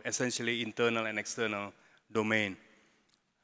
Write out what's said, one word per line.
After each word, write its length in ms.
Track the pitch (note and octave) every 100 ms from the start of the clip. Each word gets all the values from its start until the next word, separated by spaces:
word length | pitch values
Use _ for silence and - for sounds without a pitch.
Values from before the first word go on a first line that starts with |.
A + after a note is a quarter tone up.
| B2
essentially 560 | - B2+ A#2+ A#2 A#2+
internal 440 | A2+ - A#2 A#2 A2
and 120 | G#2+
external 560 | G2+ - A2+ G#2 G2+ - - _ _
domain. 460 | A2 G#2+ A2 G#2 F#2 - - - _ _ _ _ _